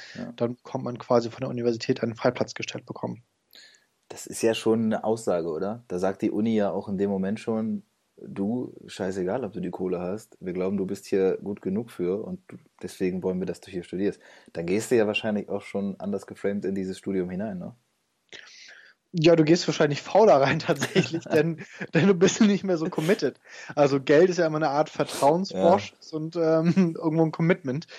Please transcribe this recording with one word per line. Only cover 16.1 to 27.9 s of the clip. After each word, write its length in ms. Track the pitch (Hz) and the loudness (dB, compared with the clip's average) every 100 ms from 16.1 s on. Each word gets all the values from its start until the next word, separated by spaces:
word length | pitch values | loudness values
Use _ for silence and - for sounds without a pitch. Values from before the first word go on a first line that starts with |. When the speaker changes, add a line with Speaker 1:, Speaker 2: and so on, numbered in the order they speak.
| 101 - | -6 -8
Speaker 1:
geframed 380 | - 101 101 92 | -6 -4 -2 -4
in 100 | 98 | -4
dieses 240 | 92 92 | -4 -6
Studium 320 | - 98 90 | -4 -2 -2
hinein, 260 | 92 107 92 | -4 -6 -8
ne? 160 | 87 - _ _ _ _ _ - - - - - - _ _ | -12 -16 _ _ _ _ _ -20 -20 -20 -20 -20 -20 _ _
Speaker 2:
Ja, 220 | 180 160 165 | 2 6 6
du 80 | |
gehst 240 | 151 175 - | 6 4 2
wahrscheinlich 340 | 156 156 143 | 0 0 0
fauler 340 | - 185 220 151 | 0 4 8 6
rein 200 | 135 160 | 6 2
<laughs> 0 | |
tatsächlich, 640 | - 143 - - 143 165 | -2 -2 0 0 0 -4
Speaker 1:
<laughs> 100 | - | -2
Speaker 2:
denn, 320 | - 160 156 - - - | 0 0 -2 -12 -14 -2
denn 140 | 165 180 | 2 4
du 60 | |
bist 260 | 185 190 - | 6 4 4
nicht 220 | 214 202 | 2 2
mehr 140 | 196 175 | 0 -2
so 80 | 160 | 0
committed. 500 | - 160 208 139 - _ - - 147 | -2 0 0 0 -4 _ -20 -6 2
Also 240 | 143 139 | 4 4
Geld 300 | 131 151 185 | 6 6 8
ist 80 | 175 | 4
ja 80 | 160 | 0
immer 120 | 151 | 2
eine 120 | 156 | 0
Art 200 | 143 156 | 2 0
Vertrauensvorschuss 1200 | - 147 - 139 165 190 190 170 196 - - - | -2 -4 2 4 4 0 2 4 4 2 -12 -12
Speaker 1:
Ja. 60 | 156 | -8
Speaker 2:
und, 180 | 160 170 | -6 0
ähm, 580 | 160 160 165 175 180 165 | 2 4 4 4 2 2
<laughs> 20 | |
irgendwo 280 | 165 156 160 | 0 2 2
ein 60 | |
Commitment. 560 | - 165 180 135 135 - | 2 2 2 0 -6 -8